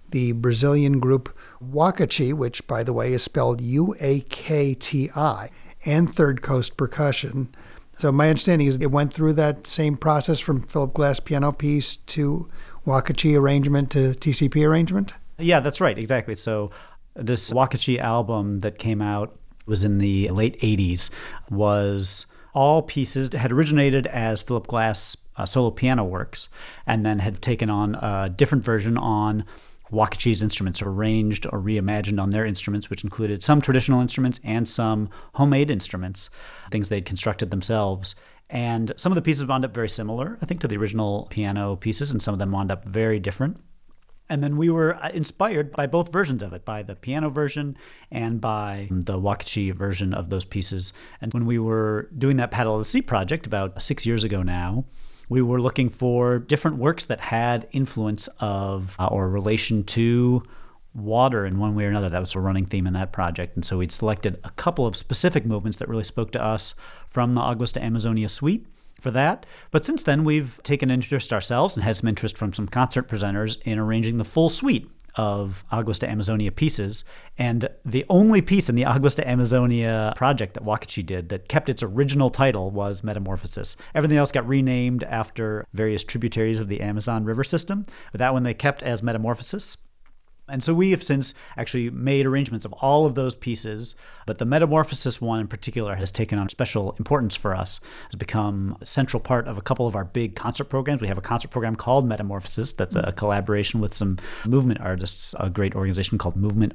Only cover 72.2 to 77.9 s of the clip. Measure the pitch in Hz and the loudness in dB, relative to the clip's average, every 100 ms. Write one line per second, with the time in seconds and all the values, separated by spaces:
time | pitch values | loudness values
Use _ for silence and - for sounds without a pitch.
72.2 | 110 - 107 95 98 123 123 - 127 110 | -2 -2 -4 -4 -2 0 2 0 -2 -2
73.2 | 101 101 107 113 - 107 107 110 113 117 | -2 -2 -2 -4 -4 -2 0 2 2 0
74.2 | 107 160 165 165 269 139 - - - - | 0 2 2 2 2 0 -2 -16 -10 -2
75.2 | 107 101 98 95 - 110 110 98 - 107 | -2 0 -4 -6 -4 -2 -2 -2 -2 -2
76.2 | 101 110 104 - 156 - 98 107 - - | 0 0 0 0 0 0 -2 -6 -8 -14
77.2 | - - 120 117 - - - | -12 -4 -2 0 -2 -6 -4